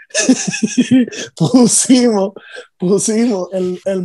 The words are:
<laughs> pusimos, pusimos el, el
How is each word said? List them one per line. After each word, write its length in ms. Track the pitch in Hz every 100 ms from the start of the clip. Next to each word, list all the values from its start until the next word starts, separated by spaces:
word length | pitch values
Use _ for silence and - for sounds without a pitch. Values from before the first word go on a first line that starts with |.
| _
<laughs> 1300 | - 269 254 - - 214 - 233 254 233 - - -
pusimos, 960 | 160 254 240 - - 254 247 208 196 - - - - _
pusimos 680 | 180 196 180 220 240 196 180
el, 280 | 190 185 180
el 180 | - 196